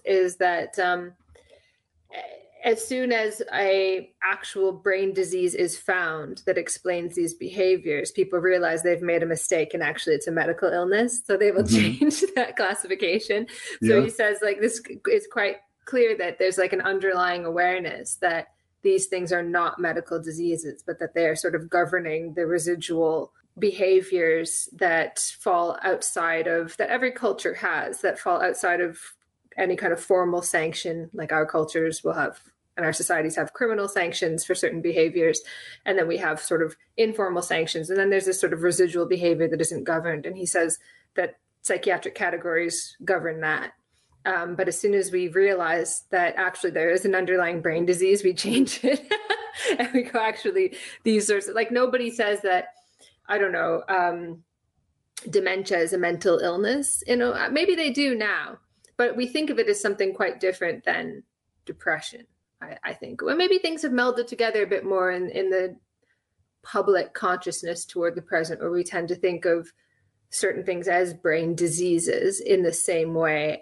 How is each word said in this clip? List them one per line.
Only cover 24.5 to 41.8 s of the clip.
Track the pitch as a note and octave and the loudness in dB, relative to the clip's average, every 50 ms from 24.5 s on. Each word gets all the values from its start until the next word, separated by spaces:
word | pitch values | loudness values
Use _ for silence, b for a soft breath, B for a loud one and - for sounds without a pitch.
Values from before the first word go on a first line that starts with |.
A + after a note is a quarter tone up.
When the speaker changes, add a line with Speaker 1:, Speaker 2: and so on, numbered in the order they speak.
| - - - - - | -4 -6 -6 -8 -4
Speaker 1:
that | F3 G3 F3 E3 E3 D3+ - - - - - - - | 0 0 2 2 2 0 -2 -4 -4 -6 -6 -6 -4
fall | - - F3+ F3 F3 E3+ - - | 0 0 2 2 2 0 -2 -2
outside | - F#3+ F#3 - - - - F3 E3 E3 E3 E3 D#3+ | 0 0 0 0 -2 -4 -2 -2 0 0 0 0 0
of, | E3+ E3 E3+ E3 E3 - | 0 0 0 -2 -4 -4
that | - - A3 | -4 -2 -2
every | A#3+ B3+ B3+ B3 | 0 0 0 -2
culture | B3 - A#3+ G#3 G3 - - F3+ - | -2 -2 -2 -2 -2 0 -4 -6 -4
has, | - A3 F#3 E3 D3 - - F#3 - | -2 -2 -2 -2 -2 -4 -4 -6 -2
that | - F#3 - - | -2 -2 -2 -2
fall | - G3 F3 E3+ | -2 0 0 2
outside | F3 F#3 F#3 - - F3+ F3 F3 | 0 -2 -2 0 0 0 0 0
of | F3+ E3+ E3 - - - - _ _ _ _ _ _ _ - | 0 -2 -4 -10 -18 -20 -20 _ _ _ _ _ _ _ -4
any | - F#3+ F3+ F3+ | -2 -2 0 0
kind | F3+ G#3 F3+ | -2 0 -2
of | E3+ E3 | -2 -2
formal | - - G3 F3+ F3+ F3 F3 F3 | 2 2 4 4 4 2 0 0
sanction. | F3 - - E3+ D#3+ D#3+ D#3 - - F3 D#3+ E3 E3 E3 - | -2 0 0 0 0 -2 -4 -4 -6 -6 -6 -6 -8 -10 -10
Like, | - D#3+ D3 D#3+ | -10 -4 0 0
our | D#3 D#3 | 0 0
cultures | D#3 - E3 D3+ D#3 - E3 D#3+ D#3+ D#3 - - | 2 0 -2 -2 0 0 0 0 0 -2 -2 -4
will | E3 D#3+ | -2 -2
have, | D#3+ C#3 - - - _ _ _ _ _ _ _ | 0 -2 -4 -4 -10 _ _ _ _ _ _ _
and | - E3+ | -4 -2
our | D#3 D3+ | -2 -2
societies | - - - F3 D#3+ D#3 D#3 D#3+ | -2 -2 0 0 0 0 -2 -2
have | F3 D3+ - | -2 -4 -4
criminal | - - B3+ A3+ A3 G#3 G3+ G3 | -2 -2 -2 0 0 0 -2 -2
sanctions | G3 G3 F3 E3+ F3 - F#3 E3 D#3+ D#3+ - | 0 -2 -2 0 -2 -2 -2 -2 -2 -4 -2
for | - F3+ | -2 -2
certain | - - C#3+ - E3 | 0 0 -2 -2 -2
behaviors. | D#3+ E3+ E3 D#3 D#3+ E3 E3 F3 D#3+ E3 D#3 - B B B B B B B B B | -2 0 2 4 2 2 4 2 2 2 2 0 B B B B B B B B B
And | G#3+ F#3+ | 0 0
then | F#3+ E3 | 2 2
we | E3 E3+ | 0 0
have | - F3+ D#3 D#3 D#3 | -2 -2 -2 -2 -4
sort | - - F3+ D#3+ | -2 -2 0 0
of | D#3+ D#3 - _ _ _ _ | 0 -2 -4 _ _ _ _
informal | - A3 A3 G#3+ A3 G3 F#3 F3+ F3 | 0 0 2 2 -2 -2 0 -2 -4
sanctions. | F3 - D#3+ D#3+ E3 D#3 - E3 D#3+ D#3+ | -2 -2 -2 -2 -2 -2 -4 -6 -4 -2
And | F#3+ G3 | 0 2
then | F#3+ G3 | 4 4
there's | G3 F#3+ F#3+ | 4 4 2
this | F#3+ F3+ - | 2 0 0
sort | - E3+ F3 | 0 0 0
of | D#3+ E3 | 2 2
residual | F3+ E3+ F#3+ F3+ E3+ F3 F3 E3+ | 2 4 4 2 2 4 0 0
behavior | E3+ F#3 F3 F3 E3+ E3 D#3 E3 D#3+ | 0 0 2 4 2 4 4 2 0
that | D#3+ D3+ | 2 0
isn't | E3 - E3+ C#3+ - | -2 -2 -2 -4 -2
governed. | - E3 D#3+ D#3+ E3+ D#3 D3+ C#3 | -2 -2 0 0 -2 -4 -4 -6
And | - F#3 | -8 -8
he | F#3+ F3+ | -6 -6
says | F3 - F3+ E3 E3 D#3+ b b b b b b b _ | -2 0 2 2 2 -2 b b b b b b b _
that | - F3+ E3 - _ _ _ _ _ - | -2 -2 -2 -6 _ _ _ _ _ -4
psychiatric | - G3 F3+ | -2 -2 0